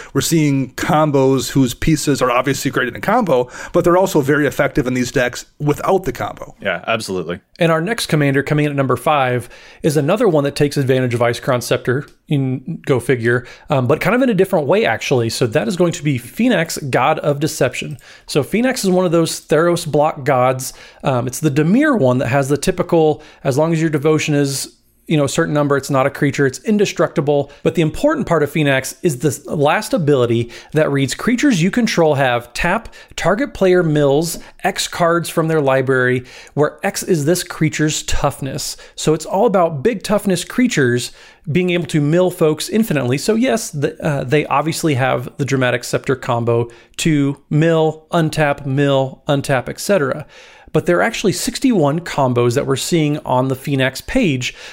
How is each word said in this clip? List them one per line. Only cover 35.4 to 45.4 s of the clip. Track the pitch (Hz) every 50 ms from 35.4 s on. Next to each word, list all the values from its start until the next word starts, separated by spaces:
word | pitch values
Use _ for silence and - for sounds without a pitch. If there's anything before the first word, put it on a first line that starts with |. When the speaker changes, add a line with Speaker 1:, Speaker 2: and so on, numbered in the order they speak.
| 160 160
Speaker 3:
their | 160 160
library, | 143 135 131 135 135 127 135 131 127 123 123 127 127 - - - - - -
where | 139 147 147 - - -
X | 196 196 - -
is | - 190 160 139
this | 143 180 175 -
creature's | - - - 160 151 - - 151 156 151 - -
toughness." | - - - - 143 - - 143 135 - - - - - - - - -
So | - - - 156
it's | 160 -
all | - 180 190 226
about | 240 190 196 175 165 165 139 131
big | 220 254 190 -
toughness | - 214 202 - 202 185 170 -
creatures | - - - 254 240 - - 139 120 120 123 120 - - - - - - _ _ -
being | 131 180 180 180
able | 175 175 165
to | - - 160
mill | 143 143 160 175 180 180
folks | 180 - 165 156 156 156 - -
infinitely. | - 214 220 - 165 143 131 120 127 143
So | - - 214
yes, | 226 240 262 117 113 - - -
the, | 147 139 156 - -
uh, | - - 147 139 143
they | 127 151 151 151
obviously | - 135 135 147 160 156 - - 165 143
have | 120 131 127 131 131 123 - -
the | -